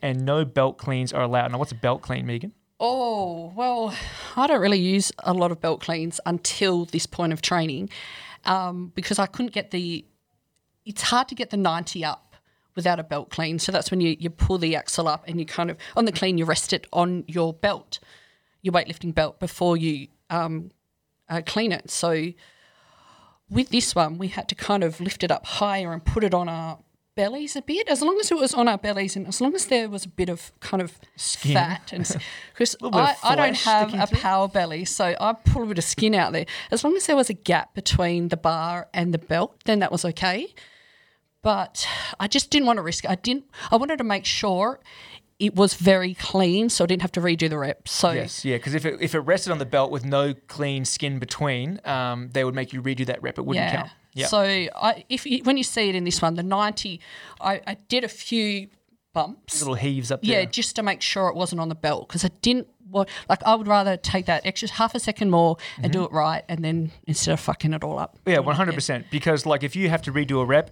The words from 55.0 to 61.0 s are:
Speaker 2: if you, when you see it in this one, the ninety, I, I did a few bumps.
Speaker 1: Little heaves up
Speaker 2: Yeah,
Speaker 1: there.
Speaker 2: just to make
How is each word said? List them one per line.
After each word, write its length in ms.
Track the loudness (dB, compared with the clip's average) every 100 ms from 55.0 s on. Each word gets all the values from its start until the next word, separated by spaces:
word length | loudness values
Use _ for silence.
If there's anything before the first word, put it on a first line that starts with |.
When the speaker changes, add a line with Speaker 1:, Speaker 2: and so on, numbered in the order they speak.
| -4
Speaker 2:
if 160 | -6 -2
you, 180 | 0
when 140 | 2 2
you 60 | 0
see 240 | 0 0
it 40 | 0
in 100 | -2
this 160 | 0
one, 140 | 0 0
the 60 |
ninety, 580 | 0 0 0 -2 -8 -10 -16 -20 -20 -4
I, 180 | -2 -2 -4
I 80 | -10 _
did 160 | 0 0
a 20 |
few 640 | -6 -4 0 0 -2 -6 _ _ _ _
bumps. 480 | -2 -2 -6 -6 -4
Speaker 1:
Little 160 | -2 0
heaves 340 | 0 -2 -2
up 120 | -2
Speaker 2:
Yeah, 140 | 2 2
Speaker 1:
there. 80 | 2
Speaker 2:
just 280 | -2 -2 -2
to 60 |
make 180 | -2 -2